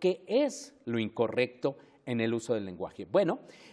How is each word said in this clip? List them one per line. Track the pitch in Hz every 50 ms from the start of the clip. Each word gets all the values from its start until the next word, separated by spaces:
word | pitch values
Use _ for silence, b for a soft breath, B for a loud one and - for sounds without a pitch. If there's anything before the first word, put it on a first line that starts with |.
¿Qué | - 180 185 - -
es | - 208 269 302 262 - - - - - _ _
lo | 117 117 113
incorrecto | 110 104 - - 117 107 - 120 127 120 - - - 139 139 B B B B B _
en | 127 123 113
el | 113 113 117
uso | 117 - - 117
del | 107 101
lenguaje? | 95 90 85 92 92 - - 95
Bueno, | 85 - 196 196 160 233 - B B B B B B